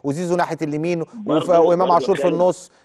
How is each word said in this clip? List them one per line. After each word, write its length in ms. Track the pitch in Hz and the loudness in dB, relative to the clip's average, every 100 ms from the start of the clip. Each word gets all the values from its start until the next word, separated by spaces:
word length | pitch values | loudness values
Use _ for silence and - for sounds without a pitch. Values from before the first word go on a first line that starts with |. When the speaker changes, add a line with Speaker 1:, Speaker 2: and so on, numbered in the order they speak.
Speaker 1:
وزيزو 320 | 143 147 175 175 | -6 -6 -2 -2
ناحيه 220 | 151 160 | -2 -4
اليمين 400 | 151 151 170 170 | -6 -4 -4 -4
وف-، 140 | 156 117 | -6 -10
Speaker 2:
برضه، 440 | 104 156 165 170 | -2 -2 2 4
Speaker 1:
وامام 200 | 165 175 | 4 2
Speaker 2:
برضه 140 | 180 | 2
Speaker 1:
عاشور 220 | 170 196 185 | 2 2 0
في 80 | |
Speaker 2:
حلو. 120 | 180 165 | 0 0
Speaker 1:
النص، 360 | 180 170 - _ | 0 -2 -12 _